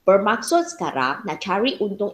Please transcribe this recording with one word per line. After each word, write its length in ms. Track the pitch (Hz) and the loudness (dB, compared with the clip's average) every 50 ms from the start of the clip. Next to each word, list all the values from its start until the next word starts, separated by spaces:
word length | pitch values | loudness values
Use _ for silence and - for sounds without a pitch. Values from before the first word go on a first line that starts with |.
| _ 190 | _ 4
Bermaksud 560 | 196 196 208 208 226 226 - - 330 339 339 339 | 4 6 4 2 0 -2 0 0 0 0 0 -2
sekarang 580 | - - 175 143 135 135 127 131 147 - - 170 | -6 -6 -6 -4 -2 0 0 0 -2 -4 -6 -8
nak 160 | 160 - - | -8 -6 -4
cari 320 | 196 185 202 233 269 - | -2 0 0 0 0 0
untung 320 | - 214 202 202 202 202 - | -2 -4 -4 -4 -4 -4 -4